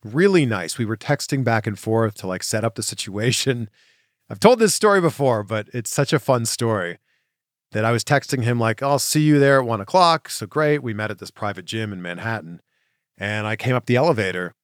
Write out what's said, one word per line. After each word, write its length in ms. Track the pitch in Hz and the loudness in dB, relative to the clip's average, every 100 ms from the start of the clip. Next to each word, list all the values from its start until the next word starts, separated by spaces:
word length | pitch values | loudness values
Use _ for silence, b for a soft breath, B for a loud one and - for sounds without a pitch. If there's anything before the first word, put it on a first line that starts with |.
really 420 | 107 127 196 185 131 | -4 2 4 4 2
nice. 320 | 101 85 - | -2 -4 -4
We 80 | 110 | -4
were 120 | 110 | -4
texting 460 | - 143 - 139 117 | -2 -2 -2 -2 0
back 200 | 113 107 | 0 -2
and 140 | 101 | -6
forth 360 | - 113 110 - | -2 0 0 -4
to, 120 | 95 | -8
like, 160 | 92 | -6
set 220 | - 110 113 | -4 -2 -2
up 100 | - | -4
the 80 | |
situation. 880 | 110 - - 98 120 - 143 120 110 _ _ _ _ _ _ | -8 -8 -8 -2 -2 0 -2 -4 -8 _ _ _ _ _ _
I've 100 | 104 | 4
told 200 | 208 247 | 4 6
this 160 | 214 - | 2 4
story 240 | 214 196 | 4 4
before, 440 | 170 - 139 113 | 2 2 0 0
but 260 | 101 110 104 | -2 -6 -4
it's 180 | 123 110 | -8 -4
such 200 | - 139 | -2 0
a 80 | 135 | 0
fun 260 | - 127 113 | 2 0 0
story 520 | - 117 107 87 85 _ _ _ _ _ _ _ | -2 -2 -2 -4 -8 _ _ _ _ _ _ _
that 140 | 107 113 | -2 0
I 60 | |
was 120 | 117 | 0
texting 400 | - 143 - 131 | 2 0 0 -2
him, 160 | 117 120 | 0 0
like, 220 | 113 110 | 0 0
"I'll 180 | 139 139 | 0 0
see 220 | - 156 | 0 2
you 180 | 151 147 | 4 6
there 200 | 139 139 | 6 4
at 60 | 123 | 2
one 140 | 113 | -4
o'clock." 500 | 98 185 170 160 - | 0 4 4 4 -4
So 180 | - 104 | -12 -6
great. 340 | 151 151 147 | -2 0 0
We 120 | 123 | -2
met 180 | 104 107 | -6 -6
at 80 | 98 | -8
this 120 | 98 | -14
private 340 | - 107 95 85 | -8 -6 -6 -8
gym 280 | 110 107 | -6 -6
in 80 | 95 | -8
Manhattan, 600 | 87 87 101 113 82 85 _ _ _ _ _ _ | -10 -8 -6 -6 -10 -18 _ _ _ _ _ _
and 280 | 98 107 107 | -6 -4 -4
I 100 | 110 | -4
came 200 | 127 127 | -2 -2
up 100 | - | 2
the 100 | 120 | 2
elevator 600 | 160 120 95 90 87 _ | 4 2 -2 -4 -8 _